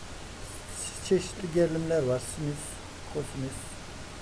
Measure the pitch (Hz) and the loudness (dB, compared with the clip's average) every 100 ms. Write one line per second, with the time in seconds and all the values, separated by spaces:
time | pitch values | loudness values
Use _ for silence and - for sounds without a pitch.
0 | - - - - - - - - - - | -8 -8 -8 -8 -8 -8 -6 -6 -4 -2
1 | - 185 - - 180 170 165 160 165 160 | 4 4 4 -4 2 6 6 6 4 4
2 | 131 127 - - 147 143 - - - - | 6 4 2 -2 -2 -2 -4 -8 -10 -10
3 | - 151 143 139 131 - - - - - | -6 -4 -2 -2 -4 -4 -8 -10 -10 -10
4 | - - | -10 -10